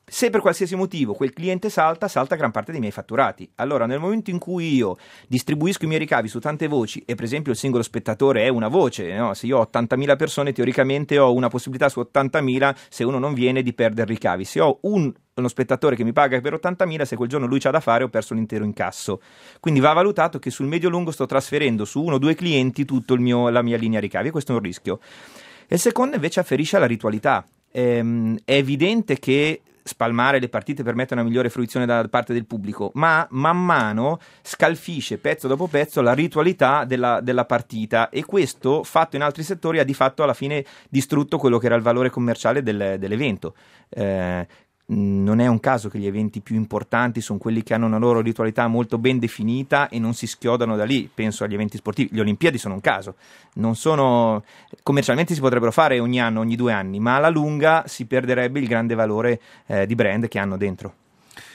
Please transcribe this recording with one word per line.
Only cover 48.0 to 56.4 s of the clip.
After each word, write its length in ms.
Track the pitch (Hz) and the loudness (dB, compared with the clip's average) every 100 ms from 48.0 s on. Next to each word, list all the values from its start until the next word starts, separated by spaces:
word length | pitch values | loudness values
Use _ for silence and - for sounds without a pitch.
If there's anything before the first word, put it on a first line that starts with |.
| 120 117 | 2 2
ritualità 440 | 113 113 110 110 120 | 0 -2 -2 0 0
molto 320 | 117 117 117 | 0 -2 0
ben 220 | 127 127 | 0 2
definita 680 | 117 - 110 127 135 143 143 | -2 -2 -2 -2 0 0 0
e 120 | 117 | -2
non 140 | 113 | -4
si 120 | 117 113 | -4 -8
schiodano 480 | - 120 120 113 | -4 -2 0 0
da 80 | 107 | 0
lì. 260 | 110 135 - | 0 -2 -2
Penso 300 | - 110 - | -4 -4 -2
agli 100 | 104 | -4
eventi 220 | 101 107 107 | -4 -4 -6
sportivi. 320 | 107 107 127 | -6 -2 -2
Le 100 | 110 | 0
Olimpiadi 360 | 104 101 165 123 | 0 2 0 0
sono 160 | 104 | -4
un 60 | 95 | -2
caso. 340 | 151 98 95 - - - _ | -2 -2 -4 -16 -20 -20 _
Non 220 | - 113 113 | -4 -2 0
sono, 640 | 160 151 135 120 113 104 - - _ - | 0 4 4 4 2 0 -6 -20 _ -10
commercialmente 500 | - 143 - 139 170 | -2 0 2 0 0
si 80 | 156 | 0
potrebbero 300 | 135 120 117 | 2 2 2
fare 300 | 165 156 127 | 4 4 2
ogni 200 | 120 123 | 0 0
anno, 200 | 117 110 | 0 0